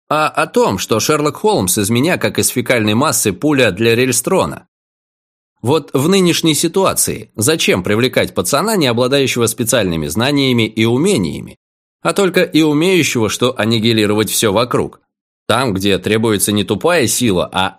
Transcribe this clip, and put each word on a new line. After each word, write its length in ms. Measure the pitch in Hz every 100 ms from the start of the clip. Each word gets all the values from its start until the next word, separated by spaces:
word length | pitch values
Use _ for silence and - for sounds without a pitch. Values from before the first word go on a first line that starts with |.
| _
А 200 | 151 151
о 180 | - 160
том, 320 | - 233 98
что 220 | - 110
Шерлок 380 | - 151 147 -
Холмс 400 | 214 190 95 -
из 120 | 98
меня, 280 | 120 151 151
как 200 | 107 -
из 100 | 101
фекальной 460 | - 117 127 107
массы, 380 | 107 151 143 110
пуля 400 | 92 147 143 120
для 240 | 90 113 117
Рельстрона. 720 | 131 120 - 185 92 - - _ _ _ _ _ _ _ _ _
Вот 280 | 113 156 -
в 140 | 120 147
нынешней 460 | 196 180 151 165
ситуации 800 | 147 170 190 277 - - 73 -
зачем 480 | - 110 165 - 135
привлекать 520 | 87 104 123 123 98
пацана, 420 | - 87 143 196 214
не 100 | 135
обладающего 600 | 117 127 143 131 123 113
специальными 600 | - 120 127 98 82 76
знаниями 640 | 98 127 143 135 123 107
и 160 | -
умениями, 720 | 113 120 180 170 85 - - - _ _ _ _
а 100 | 165
только 300 | 170 196 185
и 200 | 175 151
умеющего, 640 | 156 147 175 190 135 127 107
что 300 | - 123 -
аннигилировать 720 | 107 117 110 113 104 107 101
всё 220 | - 113
вокруг? 480 | 98 123 127 73 - _ _ _ _ _
Там, 260 | 110 135
где 240 | 95 98 95
требуется 540 | 98 110 113 104 104
не 100 | 104
тупая 460 | 95 101 156 175 117
сила, 400 | - 120 90 73
а 220 | 92 92